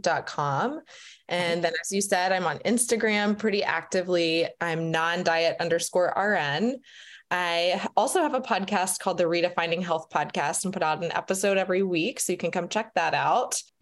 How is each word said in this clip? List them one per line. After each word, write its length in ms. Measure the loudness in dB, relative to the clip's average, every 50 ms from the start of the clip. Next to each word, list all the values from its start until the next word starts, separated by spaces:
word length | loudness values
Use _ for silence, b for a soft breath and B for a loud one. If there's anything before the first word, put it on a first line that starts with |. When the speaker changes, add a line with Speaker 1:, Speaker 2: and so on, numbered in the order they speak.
Speaker 1:
dot 260 | 0 0 0 0 -2
com. 540 | -4 -4 -2 -2 0 0 0 0 -2 -4 -6 -12 B B B B B B B B B
And 240 | -2 -2 0 0
Speaker 2:
Okay. 80 | 0 0
Speaker 1:
then, 120 | 0 0 -2 -2
as 100 | -6 -2
you 80 | -2 -2
said, 320 | 0 2 2 2 2 2
I'm 140 | 2 0 0
on 120 | 0 -2 -2
Instagram 760 | 0 0 2 2 2 2 0 2 2 2 2 2 2 0 0 0
pretty 240 | 0 0 0 0 0
actively. 840 | 0 0 -2 -2 -2 -4 -2 0 2 2 2 2 2 2 2 0 0 -2 -4
I'm 300 | -4 -2 -2 -2 -2 0
non-diet 640 | 0 0 0 0 0 0 0 2 2 2 2 2 0 0
underscore 560 | -2 0 0 0 0 0 0 2 2 2 2
R 180 | 0 2 2 2
N. 460 | 2 0 0 0 0 0 0 -2 -4 B B B B B B B B B B
I 560 | -2 -2 0 0 0 2 2 2 0 0 -2 0 2
also 280 | 2 2 4 2 2
have 100 | 2 2
a 80 | 0 -2
podcast 600 | -2 0 -2 -2 -2 0 0 0 0 0 -2 -2
called 180 | -2 -2 0 0
the 60 | 2
Redefining 580 | 2 2 2 0 0 0 0 0 0 0 -2
Health 260 | -2 -2 -2 -2 -2 -2
Podcast 540 | -2 -2 -2 -2 -2 -2 -2 -2 -2 -2 -4
and 80 | -4
put 100 | -2 0
out 220 | 0 0 0 0 -2
an 80 | -2
episode 460 | -2 -2 -2 -2 -2 0 2 2 2 2
every 240 | 2 2 2 2
week. 380 | 2 2 0 0 0 -2 -2 -4
So 120 | -2 -2
you 60 | -2 -2
can 120 | -2 -2
come 180 | -2 -2 -4 -2
check 240 | -2 -4 -2 -2 -2
that 180 | 0 0 2
out. 480 | 2 2 2 2 2 2 0 0 -4 -6 -8 _ _ -2